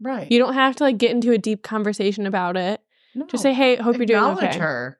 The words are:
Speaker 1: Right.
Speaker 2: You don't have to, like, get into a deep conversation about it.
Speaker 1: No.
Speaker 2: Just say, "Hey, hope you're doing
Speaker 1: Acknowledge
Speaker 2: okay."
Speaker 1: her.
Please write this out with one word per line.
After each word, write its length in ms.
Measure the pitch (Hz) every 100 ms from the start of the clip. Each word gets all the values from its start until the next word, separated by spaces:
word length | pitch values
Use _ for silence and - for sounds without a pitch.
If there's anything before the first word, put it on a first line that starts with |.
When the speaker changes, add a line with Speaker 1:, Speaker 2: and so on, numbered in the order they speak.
Speaker 1:
Right. 280 | 240 254 -
Speaker 2:
You 80 | 240
don't 160 | 254 262
have 200 | 262 254
to, 60 |
like, 140 | 285 220
get 140 | 233
into 200 | 240 233
a 60 | 226
deep 260 | 214 208
conversation 640 | - 220 208 202 202 208 202
about 320 | 190 175 185
it. 240 | 180 214 _ _ _ 240
Speaker 1:
No. 100 | 302
Speaker 2:
Just 160 | 233
say, 100 | 269
"Hey, 220 | 262 269 247
hope 200 | 226 240
you're 80 | 226
doing 140 | 214
Speaker 1:
Acknowledge 240 | 240 370 -
Speaker 2:
okay." 80 | 175
Speaker 1:
her. 400 | 160 123 127 -